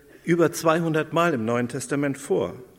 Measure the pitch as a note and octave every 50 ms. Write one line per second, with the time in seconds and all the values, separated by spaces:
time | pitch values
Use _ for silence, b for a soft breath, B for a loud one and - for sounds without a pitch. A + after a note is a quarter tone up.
0 | B B B B - D#3+ E3 E3+ E3+ C#3+ - - - E3 D#3 F3 E3 E3 D#3 D#3
1 | D3+ D3+ - E3 E3+ F3 D#3 A#2+ A2 A2+ A#2 A#2+ B2 A#2 - C#3 - - D3 C#3
2 | D3 C#3+ C3 - - - G3 F3 G#2 F2 F2 - - - -